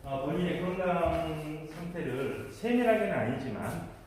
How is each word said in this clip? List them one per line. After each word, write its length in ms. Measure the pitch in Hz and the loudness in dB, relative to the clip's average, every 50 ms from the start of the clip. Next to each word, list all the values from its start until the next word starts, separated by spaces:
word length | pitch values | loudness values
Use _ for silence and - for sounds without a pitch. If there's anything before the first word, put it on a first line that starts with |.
| - | -6
어, 220 | - 170 170 180 | -4 -4 -2 0
본인의 360 | 196 175 180 175 175 160 165 | 0 0 2 2 0 0 0
건강 1040 | 175 185 185 185 180 180 175 170 165 165 165 165 165 160 156 156 156 151 151 151 - | -2 -2 0 0 2 2 4 4 4 2 2 2 0 0 -2 -4 -4 -6 -8 -8 -8
상태를 800 | - - 175 175 175 175 170 147 135 127 135 135 113 - - - - | -10 -10 -8 -8 -6 -6 -4 -4 -2 -2 -2 -2 -2 -4 -6 -8 -10
세밀하게는 600 | - - - 233 247 247 240 220 214 214 208 190 170 | -10 -6 0 4 4 6 6 6 6 6 4 2 2
아니지만 760 | 127 110 117 135 135 - 127 107 104 107 107 - - 85 - - - - | 0 2 0 0 -2 -2 -4 -4 -4 -4 -4 -4 -4 -6 -8 -12 -14 -18